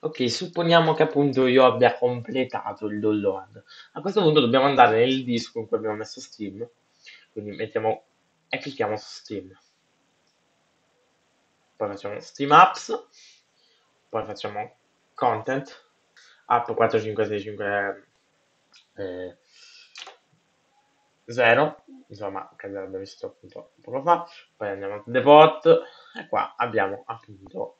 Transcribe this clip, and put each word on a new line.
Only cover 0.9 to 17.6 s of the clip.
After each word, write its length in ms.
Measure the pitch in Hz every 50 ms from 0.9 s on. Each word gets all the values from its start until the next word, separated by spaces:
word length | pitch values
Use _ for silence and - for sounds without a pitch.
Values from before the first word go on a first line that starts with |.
| 151
che 80 | - 156
appunto 440 | 151 - 143 143 143 131 131 131
io 180 | 127 123 131 127
abbia 320 | 127 113 113 123 117 -
completato 880 | - - 123 123 120 113 - 127 131 127 123 - 110 - 110 101 - 110
il 140 | 104 104 104
download. 640 | 107 110 107 104 101 101 95 98 95 - - 110 - _ - - - _ _
A 60 | -
questo 220 | 147 185 196 214 190
punto 160 | 156 156 156
dobbiamo 280 | 131 117 117 131 131
andare 320 | 139 139 127 123 117 110 113
nel 260 | 120 127 131 135 131
disco 340 | 120 120 117 117 - _ 117
in 80 | 110
cui 120 | 107 120 110
abbiamo 180 | 107 110 107
messo 240 | 104 110 107 - -
Steam, 440 | 131 - - - 107 98 92 101 117 120 _ _ _ _ _ _ _ - - - _ _ _
quindi 180 | 110 104 104 101
mettiamo 480 | - - - - - - - - - _ _ _ _ _ _ _ _ _ _
e 100 | - 139
clicchiamo 380 | - 147 127 - 110 104 107
su 100 | 104 - -
Steam. 500 | - - - - 110 98 92 92 90 _ _ _ _ _ _ _ _ _ _ _ _ _ _ _ _ _ _ _ _ _ _ _ _ _ _ _ _ _ _ _ _ _ _ _ _ _ _ _ _ _ _ _ _
Poi 140 | _ 110 101
facciamo 320 | 101 95 - 101 104 -
Steam 320 | - - _ - 139 143 147
Apps, 560 | 160 185 - - - - - 440 466 - _ _ - - - _ _ _ _ _ _ _ _ _ _ _ _ _ _ _ _
poi 180 | - 113 107
facciamo 500 | 110 107 - - 104 104 107 107 - _ _ _ _ _ _ _ _ _
Content, 760 | - - 123 113 107 110 - 127 139 143 - - - _ _ _ _ _ _ _ - _ _ _ _ _
App 260 | - 120 120 117 - 113
quattro 280 | - 113 110 - 113
cinque 240 | 104 110 107 107 110
sei 160 | 104 107 104
cinque, 680 | 98 110 104 101